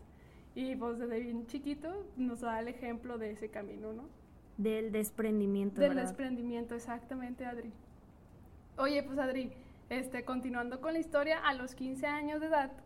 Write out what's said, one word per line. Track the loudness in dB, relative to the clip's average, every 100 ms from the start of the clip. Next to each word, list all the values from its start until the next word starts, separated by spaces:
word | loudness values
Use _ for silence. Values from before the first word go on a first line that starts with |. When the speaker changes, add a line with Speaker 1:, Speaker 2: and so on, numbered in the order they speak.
| -16 -20 -20 -20 -12
Speaker 1:
Y, | -4 -4 -2
pues, | -2 -2
desde | -2 -2
bien | -2 -4 -4
chiquito | -6 -4 -4 -4 -6 -6 -2
nos | -2 0
da | -2 -2
el | -2
ejemplo | -4 -4 -4 -4 -4
de | -4
ese | -4 -6
camino, | -6 -8 -8 -8
¿no? | -8 -10 -16 -20 -20 -10 0
Speaker 2:
Del | 2 2 2
desprendimiento, | 2 0 2 4 4 4 4 2 6
Speaker 1:
Del | 6
Speaker 2:
¿verdad? | 6
Speaker 1:
desprendimiento, | 0 -2 -2 -2 -2 -2 -4 -6
exactamente, | -6 -6 -6 -8 -6 -6 -6
Adri. | -6 -8 -12 -18 -20 -20 -20 -20 -20 -20 -20 -10 0
Oye, | 4 4
pues, | 2 0
Adri, | 2 0 -2 -6 -16 -16 -4
este, | -2 -2 -4
continuando | -2 -2 0 -2 -2 -2
con | 0
la | 0
historia, | 4 4 4 4
a | 4 2
los | 0
quince | -4 -4 0 0
años | 0 0 0
de | 4
edad | 4 4 -2